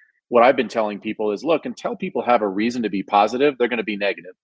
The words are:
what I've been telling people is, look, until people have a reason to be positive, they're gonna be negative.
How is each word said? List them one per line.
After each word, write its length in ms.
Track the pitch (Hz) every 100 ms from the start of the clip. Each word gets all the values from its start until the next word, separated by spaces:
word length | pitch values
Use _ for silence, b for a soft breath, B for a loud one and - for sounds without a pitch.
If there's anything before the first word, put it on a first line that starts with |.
| b b -
what 140 | 120
I've 140 | 123 131
been 120 | 110
telling 320 | 117 107 101
people 320 | 107 107 107
is, 100 | 101
look, 220 | 139 160
until 320 | 131 113 175 -
people 240 | 190 131
have 220 | 117 120
a 60 | 107
reason 340 | 95 117 123
to 80 | 107
be 120 | 95
positive, 520 | 92 104 107 123 147 135
they're 120 | 120
gonna 140 | 120
be 140 | 107 104
negative. 360 | 101 90 85 -